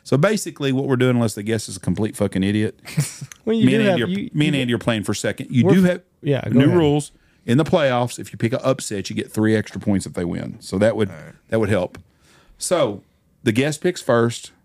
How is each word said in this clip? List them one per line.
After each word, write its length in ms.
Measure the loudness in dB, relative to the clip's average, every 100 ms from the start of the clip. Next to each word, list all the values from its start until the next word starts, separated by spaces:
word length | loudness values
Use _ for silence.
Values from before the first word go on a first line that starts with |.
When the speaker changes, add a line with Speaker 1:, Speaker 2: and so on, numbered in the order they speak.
Speaker 1:
So 140 | -2 2
basically, 560 | 2 0 -6 -6 -2
what 140 | -2 0
we're 100 | 2
doing, 200 | 2 2
unless 180 | 0
the 80 | -2
guest 260 | -4 -4 -4
is 80 | -8
a 40 |
complete 360 | -4 -2 -2 -2
fucking 260 | -2 0
idiot, 380 | 0 0 -2 -6 -10
Speaker 2:
<laughs> 580 | -6 -6 -8 -18 -12
Well, 100 | -2
you 120 | 2 4
Speaker 1:
me 60 |
Speaker 2:
do 80 | 4
Speaker 1:
and 40 |
Speaker 2:
have, 160 | 2 2
Speaker 1:
Andy 20 |
are, 40 | 0
Speaker 2:
you, 220 | -2 -4
Speaker 1:
me 140 | 0 0
and 100 | 0
Speaker 2:
you 60 |
Speaker 1:
Andy 120 | 0
are 40 | -2
playing 260 | 0 -2
for 80 | -2
second. 380 | -4 -4 -6 -2
You 160 | 2 4
Speaker 2:
we're 80 |
Speaker 1:
do 100 | 6
Speaker 2:
f-, 60 | 4
Speaker 1:
have 120 | 2 _ _
Speaker 2:
yeah, 180 | -2 -2 2
go 100 | 4
Speaker 1:
new 60 | 4
Speaker 2:
ahead. 100 | 4
Speaker 1:
rules 340 | 4 2 -2 _ _ _
in 140 | 0 0
the 60 |
playoffs. 540 | 2 2 2 2 -2 -6
If 140 | -14
you 60 | -4
pick 160 | -4
an 60 | -2
upset, 460 | -2 -2 -4 -8 -4
you 60 | -4
get 140 | -4
three 240 | 0 2
extra 240 | 2 0 -6
points 280 | 0 0 0
if 80 |
they 100 | -6
win. 320 | -4 -4 -8 -12
So 180 | -6 2
that 180 | 2 2
would, 140 | -2
Speaker 3:
All 40 | -4
right. 180 | -18 -20 -4
Speaker 1:
that 100 | -2
would 80 | 0
help. 300 | 0 -2 -8 -20 _ _ _ _ -12
So 460 | -4 0 0 -2 -14 _ _ _
the 100 | -2
guest 300 | 0 0 -2
picks 180 | -4 -4
first. 520 | 0 2 2 -2 -14 _